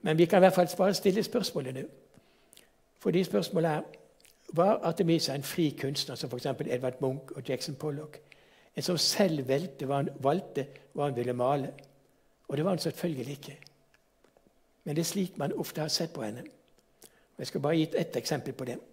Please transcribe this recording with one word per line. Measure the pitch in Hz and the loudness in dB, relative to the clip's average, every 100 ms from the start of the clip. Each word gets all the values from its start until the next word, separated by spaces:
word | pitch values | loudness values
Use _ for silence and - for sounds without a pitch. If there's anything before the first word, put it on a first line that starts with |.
Men | - 160 | 2 4
vi | 170 | 6
kan | 196 | 8
i | 185 | 8
hvert | 185 | 8
fall | 175 - | 2 4
bare | 190 | 2
stille | 190 202 190 | 4 2 2
spørsmålet | 220 247 185 - 131 | 0 -2 -2 -4 -6
nå. | 131 - - _ - _ _ _ - _ _ _ _ | -8 -10 -14 _ -20 _ _ _ -20 _ _ _ _
Fordi | 202 175 | 0 2
spørsmålet | 185 202 170 170 160 | 2 0 0 0 2
er, | 151 - - - _ - _ - | 0 -4 -16 -20 _ -20 _ -6
var | 156 190 - | 2 4 4
Artemisia | 165 170 170 165 160 139 | 0 2 4 4 2 -4
en | |
fri | 139 - 156 135 | -4 0 0 0
kunstner, | 135 143 - 127 | -4 -4 -6 -6
som | 139 | -6
for | 127 | -4
eksempel | 143 123 - | -4 -4 -2
Edvard | 123 131 127 | -2 -2 -2
Munch | 135 135 - - | -2 -2 -8 -12
og | 131 | -4
Jackson | 127 - 139 | -4 -4 -6
Pollock? | 151 143 156 - - - - - _ - | -6 -6 -10 -18 -20 -20 -20 -20 _ -6
En | |
som | 147 170 | -2 2
selv | - - 202 156 127 | 2 4 2 2 0
valgte | 135 185 - 135 | 0 0 -6 -2
hva | 139 | 0
han, | 139 - | 0 0
valgte | 135 170 - - 135 - - | 2 2 -2 -6 -6 -10 -14
hva | - 143 | -4 -2
han | 123 | 0
ville | 120 | -2
male? | 123 123 143 131 - - _ _ _ _ _ _ | 0 2 2 -2 -10 -20 _ _ _ _ _ _
Og | 147 | -2
det | 170 | 0
var | |
han | 175 | 0
selvfølgelig | 160 - 175 139 139 | -2 -2 -4 -4 -6
ikke. | 143 - 139 - _ _ _ _ _ _ _ _ _ _ _ | -10 -12 -18 -20 _ _ _ _ _ _ _ _ _ _ _
Men | - 151 | -4 0
det | |
er | 165 | 0
slik | 202 185 - | 0 -2 -2
man | 143 | -4
ofte | - - - | -4 -6 -4
har | 151 | -4
sett | - 165 | -2 -4
på | - | -4
henne. | 107 117 - - _ _ _ _ | -8 -8 -14 -20 _ _ _ _
Og | - _ _ - | -20 _ _ -12
jeg | 131 | -6
skal | - | -2
bare | 143 165 | 2 2
gi | |
et, | 156 - | 2 0
et | 170 123 | 0 -2
eksempel | - 151 143 | -2 -4 -4
på | 131 123 | -8 -8
det. | 117 - | -8 -12